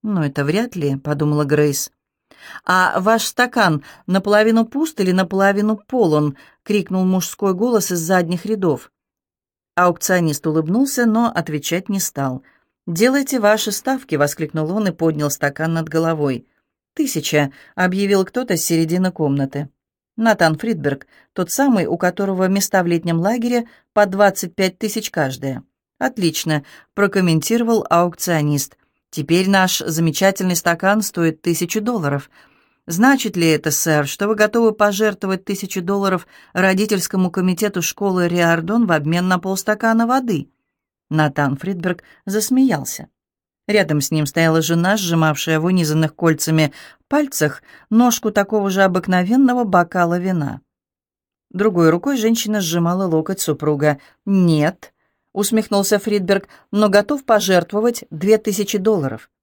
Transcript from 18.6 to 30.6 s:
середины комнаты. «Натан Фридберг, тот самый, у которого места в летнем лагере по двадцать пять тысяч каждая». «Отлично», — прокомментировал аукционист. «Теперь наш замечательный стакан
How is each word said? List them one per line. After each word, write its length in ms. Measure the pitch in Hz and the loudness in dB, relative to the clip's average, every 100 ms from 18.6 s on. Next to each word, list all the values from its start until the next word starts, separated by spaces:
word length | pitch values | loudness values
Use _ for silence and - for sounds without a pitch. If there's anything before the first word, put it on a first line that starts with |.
середины 480 | - 165 165 180 185 | 0 0 0 0 0
комнаты. 560 | - 151 139 135 143 143 _ _ _ _ - | 0 -2 0 -2 -6 -10 _ _ _ _ -2
«Натан 400 | 226 208 165 151 | 0 4 2 0
Фридберг, 520 | 220 185 147 139 - _ _ | -4 -2 -2 -4 -10 _ _
тот 160 | - 175 | -8 -6
самый, 340 | - 277 220 165 | 0 2 2 0
у 120 | 170 | 0
которого 500 | 180 180 196 185 185 | -2 -2 -4 0 0
места 340 | 196 190 196 | 0 0 0
в 40 | 175 | 0
летнем 340 | 170 165 165 | 0 0 0
лагере 460 | 180 240 240 240 233 _ _ | 0 0 0 -2 -4 _ _
по 140 | - 202 | 2 2
двадцать 480 | 196 202 196 180 | 4 2 2 -10
пять 240 | - 190 180 | -4 -4 -2
тысяч 320 | 220 220 - | -6 -6 -6
каждая». 520 | - 139 127 139 123 - _ _ _ | -4 -4 -4 -8 -10 -14 _ _ _
«Отлично», — 640 | - - 175 160 - 151 143 - _ | -6 -2 -2 -2 -2 -4 -4 -20 _
прокомментировал 920 | - 202 202 180 160 - 233 233 226 - | -2 0 2 2 2 0 0 2 0 2
аукционист. 880 | 170 175 165 - 165 147 147 - _ _ _ _ | 2 2 -2 -2 0 0 -2 -4 _ _ _ _
«Теперь 380 | - 143 170 190 | -10 0 0 2
наш 280 | 196 185 - | 2 2 -2
замечательный 760 | - 160 165 156 190 190 185 | -4 0 0 2 0 0 -2
стакан 480 | 175 | 0